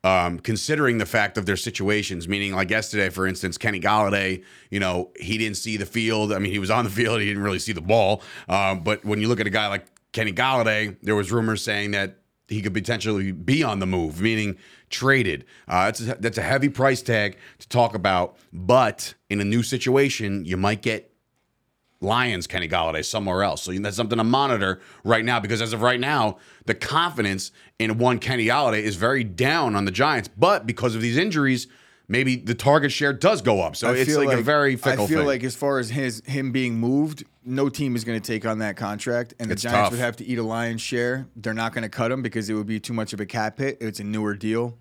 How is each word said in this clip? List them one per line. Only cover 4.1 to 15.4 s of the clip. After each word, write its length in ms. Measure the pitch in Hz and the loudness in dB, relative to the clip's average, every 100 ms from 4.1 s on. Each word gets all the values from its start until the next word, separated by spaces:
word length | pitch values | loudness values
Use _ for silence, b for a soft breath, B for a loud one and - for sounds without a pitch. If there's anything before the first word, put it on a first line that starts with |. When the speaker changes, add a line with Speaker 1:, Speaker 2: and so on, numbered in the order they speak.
| 101 95 92 B B B | 2 0 -4 B B B
Speaker 1:
you 80 | 98 | -2
know, 320 | 95 90 90 - | 0 -2 -4 -10
he 180 | 85 110 | -6 -2
didn't 200 | 110 95 | -2 -4
see 200 | 117 107 | -6 -6
the 80 | 98 | -4
field. 480 | 117 110 110 107 | -2 0 2 0
I 60 | 98 | 0
mean, 120 | 101 | 0
he 60 | 101 | -2
was 120 | 95 | 0
on 120 | 113 | 0
the 80 | 113 | 0
field. 280 | 98 113 113 | 0 0 0
He 60 | 104 | -2
didn't 160 | 101 | -2
really 160 | 101 92 | -2 -2
see 120 | 110 | -4
the 80 | 92 | -6
ball. 420 | 87 113 98 104 B B - | 2 4 4 2 B B -2
Um, 320 | 95 98 95 | 0 2 0
but 260 | 82 107 104 | -2 -2 0
when 160 | 104 | 0
you 60 | 110 | 2
look 120 | 117 | 0
at 60 | 104 | 0
a 60 | |
guy 160 | 104 104 | 0 -2
like 180 | 98 - _ _ | -4 -8 _ _
Kenny 220 | - 110 | -4 -2
Golladay, 640 | 90 131 131 113 107 107 92 | 0 2 2 2 0 -2 -4
there 120 | - 107 | -2 0
was 160 | 92 | 2
rumors 300 | 117 110 104 | 0 0 -2
saying 300 | - 104 104 | -2 -2 0
that 240 | 101 98 - _ _ _ | -2 -2 -8 _ _ _
he 160 | 107 | -4
could 100 | 101 | -2
potentially 580 | 95 95 117 104 104 98 | -4 -2 -4 0 0 -2
be 300 | 87 92 143 | -4 0 2
on 160 | 139 101 | 2 0
the 80 | 95 | 0
move, 360 | 92 80 78 | 0 0 0
meaning 360 | 107 110 104 92 B B B | 0 0 -2 -6 B B B
traded. 560 | - 131 135 101 71 | -2 2 4 2 -2